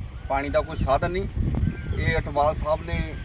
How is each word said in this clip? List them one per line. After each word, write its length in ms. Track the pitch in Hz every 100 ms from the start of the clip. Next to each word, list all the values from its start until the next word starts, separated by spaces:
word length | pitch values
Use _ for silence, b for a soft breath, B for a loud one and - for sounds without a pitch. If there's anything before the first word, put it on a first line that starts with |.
| - - -
ਪਾਣੀ 200 | 135 143
ਦਾ 120 | 151
ਕੋਈ 140 | 151 147
ਸਾਧਨ 360 | - 139 170
ਨਹੀਂ। 160 | 185 202 - - - - - - -
ਇਹ 180 | - 160
ਅਟਵਾਲ 380 | - 143 147 -
ਸਾਹਿਬ 300 | 151 156 170
ਨੇ 300 | 165 160 -